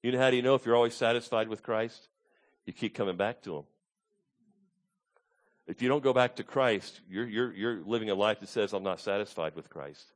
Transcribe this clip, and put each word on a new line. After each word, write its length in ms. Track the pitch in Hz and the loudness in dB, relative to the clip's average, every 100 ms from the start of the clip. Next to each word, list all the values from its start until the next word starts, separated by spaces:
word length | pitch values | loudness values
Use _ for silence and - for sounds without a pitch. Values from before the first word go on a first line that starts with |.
You 80 | 120 | -2
know 80 | 127 | 2
how 100 | 131 | 4
do 60 | 127 | 4
you 60 | |
know 120 | 123 | 4
if 100 | 135 | 2
you're 120 | 120 117 | 4 4
always 180 | 120 | 4
satisfied 540 | 117 117 120 117 113 110 | 2 0 0 0 -2 -2
with 160 | 110 | -6
Christ? 440 | - 110 117 - _ _ _ _ _ _ | -4 -2 -2 -8 _ _ _ _ _ _
You 80 | - | -16
keep 220 | - - | -6 -6
coming 220 | - 101 90 | -4 -4 0
back 260 | 101 123 | -2 -2
to 140 | - 78 | -10 -10
him. 80 | 73 _ _ _ _ _ _ _ 220 202 196 _ _ _ _ _ _ _ _ _ - | -12 _ _ _ _ _ _ _ _ _ _ _ _ _ _ _ _ _ _ _ -14
If 160 | 87 | -2
you 60 | 123 | 0
don't 160 | 143 | 2
go 80 | 135 | 4
back 240 | 127 123 - | 4 4 0
to 80 | |
Christ, 560 | - 139 127 104 - - - | -6 0 2 2 -4 -18 -12
you're, 160 | 95 117 | -8 -4
you're, 260 | 107 123 | -2 -4
you're 280 | 90 110 110 | -2 -4 -4
living 240 | 85 117 110 | -4 -4 -2
a 60 | |
life 240 | 98 104 104 | 2 2 0
that 100 | 101 | -4
says, 240 | - 101 | -2 -2
"I'm 120 | 101 | -2
not 160 | 95 87 | -4 -4
satisfied 560 | - 101 104 - 80 80 | -4 -4 -4 -6 -6 -6
with 120 | - | -16
Christ." 380 | 82 71 76 - | -14 -14 -16 -20